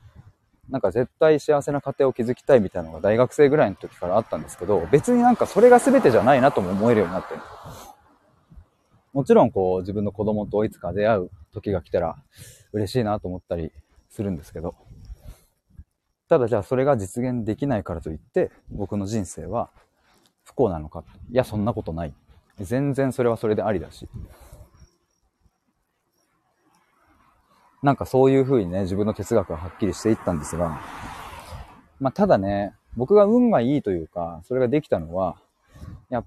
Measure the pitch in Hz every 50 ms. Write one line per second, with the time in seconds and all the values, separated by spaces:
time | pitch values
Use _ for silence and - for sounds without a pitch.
0 | - - - - - - - _ _ _ _ _ _ - 131 131 - 98 90 113
1 | 127 - _ - 160 160 156 143 - - 147 143 131 - 143 143 - 139 139 -
2 | 139 131 123 - 117 117 123 - _ - 143 120 98 90 - 92 82 82 82 80
3 | 78 101 107 113 127 123 - - 147 139 139 151 135 107 95 - - 85 - -
4 | - 87 92 110 117 - 98 80 76 71 - - 90 90 104 87 82 80 110 151
5 | - - 247 240 240 247 240 - 113 - - 190 220 247 240 240 - 277 254 269
6 | - 147 117 107 92 123 143 127 123 143 - 120 101 90 95 98 107 120 120 107
7 | 98 85 92 92 - - 80 76 - - - - - - - - - - - _
8 | _ _ _ _ _ _ _ _ _ _ - - - _ _ _ _ _ _ _
9 | _ _ - 135 135 - 226 220 156 113 - 101 95 92 92 92 90 95 98 107
10 | 101 101 98 - 107 104 107 107 104 92 - 101 107 110 - - - 87 87 101
11 | 104 107 113 98 90 - - - - - - 107 - 107 98 87 - - - 95
12 | 85 80 76 - - _ _ - - - - - _ _ - 107 107 92 - 131
13 | 113 104 104 104 - 92 90 90 - - 90 85 80 78 - - - _ _ _
14 | _ _ - - 107 101 95 73 - - - 85 78 87 - _ _ - - -
15 | - - - - - - - - _ _ _ _ _ _ _ - - _ _ _
16 | _ _ _ _ _ - 170 156 123 110 120 107 98 - 131 123 131 143 143 113
17 | 98 95 - 120 120 127 123 123 107 107 104 - 143 143 123 104 92 - 90 80
18 | - 82 80 78 - _ - 185 175 - - _ _ - - - 101 - 107 101
19 | 98 95 113 113 98 - - - 80 85 101 120 101 - _ _ _ _ _ _
20 | _ _ _ _ _ _ _ _ _ - - - 131 104 87 80 76 76 - 85
21 | - _ - - - - 117 123 123 - 110 107 101 113 113 110 101 - 80 80
22 | 85 73 69 _ _ _ _ _ _ _ _ - 101 95 117 131 143 143 135 131
23 | 135 131 120 - 127 120 113 110 - 110 107 104 95 107 107 90 73 - - -
24 | - - - - - - - - - - - - - _ _ _ - - _ _
25 | _ _ _ _ _ _ _ _ _ _ _ _ _ _ _ _ _ _ _ _
26 | _ _ _ _ _ _ _ _ _ _ _ _ _ _ _ _ _ _ _ _
27 | _ _ _ _ _ _ _ _ _ _ _ _ _ _ _ _ - 143 135 -
28 | - - - 131 131 135 135 135 135 127 139 123 98 87 87 98 101 87 98 95
29 | 104 107 104 - 101 - 120 110 92 - 85 80 90 92 - - 113 92 87 -
30 | - 110 113 - - 101 90 78 73 - - 82 87 82 76 73 - - - -
31 | - - - - - - - - - - - - - - - - - _ _ -
32 | 135 131 - - 208 190 156 107 98 98 101 101 101 98 - _ _ _ - -
33 | 127 127 202 208 202 202 226 247 247 240 202 139 117 123 147 143 - 104 92 85
34 | 80 - - 87 85 85 85 80 85 - 123 131 127 120 127 151 151 - - 95
35 | 80 80 85 92 95 87 78 - _ _ _ _ _ _ - - - - - -
36 | - _ 127 117 117